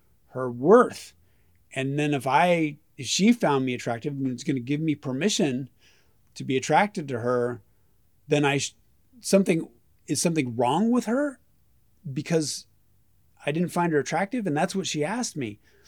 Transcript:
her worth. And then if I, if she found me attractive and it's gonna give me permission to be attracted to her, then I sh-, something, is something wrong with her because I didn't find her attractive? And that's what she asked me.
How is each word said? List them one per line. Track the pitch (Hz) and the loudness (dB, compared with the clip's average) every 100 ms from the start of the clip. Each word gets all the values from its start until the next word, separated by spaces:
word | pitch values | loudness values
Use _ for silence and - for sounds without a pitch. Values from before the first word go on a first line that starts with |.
| _ _ _ | _ _ _
her | 127 127 | -6 -6
worth. | 120 143 240 - - - - _ _ _ _ _ | 0 6 6 6 -2 -18 -20 _ _ _ _ _
And | 135 135 147 | -6 -2 0
then | 147 | 0
if | 143 131 | 0 2
I, | 139 180 170 156 147 _ - | 4 4 2 0 -6 _ -12
if | 120 | -4
she | - 208 | 2 4
found | 240 170 139 131 | 4 2 0 0
me | |
attractive | 120 123 117 147 | -4 -4 -4 -6
and | 139 131 | -4 -4
it's | 123 | -4
gonna | - 135 | -4 -4
give | 120 147 | -2 -2
me | 160 | -2
permission | 143 139 131 196 - 151 127 131 _ _ _ _ _ _ - | -4 -4 -2 0 0 0 -2 -8 _ _ _ _ _ _ -10
to | |
be | 131 131 | -4 -2
attracted | - 156 208 196 139 | 2 4 4 -2 -6
to | 120 | -4
her, | 120 123 120 117 - _ _ _ _ _ - | 0 0 0 -4 -12 _ _ _ _ _ 0
then | 147 | 2
I | 143 139 | 2 0
sh-, | - - _ _ _ - | -4 -10 _ _ _ -14
something, | - 196 190 165 - _ _ _ - | 4 4 4 0 -4 _ _ _ -6
is | 147 | -2
something | 175 156 123 | 0 0 0
wrong | 117 123 160 226 | 0 2 2 2
with | 247 214 | 2 0
her | 254 294 254 _ _ _ _ _ _ - | -2 -2 -6 _ _ _ _ _ _ -10
because | 135 - 165 143 - - _ _ _ _ _ _ _ | -6 -2 0 -2 -8 -14 _ _ _ _ _ _ _
I | - | -4
didn't | 156 170 | -2 -2
find | 180 170 | 0 0
her | 151 | 0
attractive? | 131 160 196 254 190 | 0 -2 -2 -4 -2
And | 147 | 0
that's | 180 190 | -2 -2
what | 156 | -6
she | 151 | -4
asked | 151 233 226 151 | -4 -4 -6 -6
me. | 117 104 _ _ | -8 -10 _ _